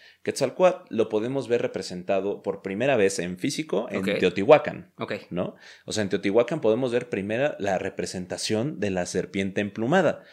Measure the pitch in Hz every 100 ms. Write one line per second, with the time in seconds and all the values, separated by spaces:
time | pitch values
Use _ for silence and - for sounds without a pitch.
0 | - _ - - 131 - 185 180 - 110
1 | 107 107 117 135 113 120 123 98 95 90
2 | 90 98 98 95 101 92 98 98 135 127
3 | 98 - 90 90 131 143 156 185 247 196
4 | 190 - 220 214 104 147 - - - -
5 | 113 104 - 175 208 - - - - -
6 | - 95 101 107 123 165 110 113 131 120
7 | 120 107 98 113 147 - 98 92 92 -
8 | 90 95 90 87 - 107 135 - 101 92
9 | 87 95 - 98 98 98 101 107 117 185
10 | 151 - -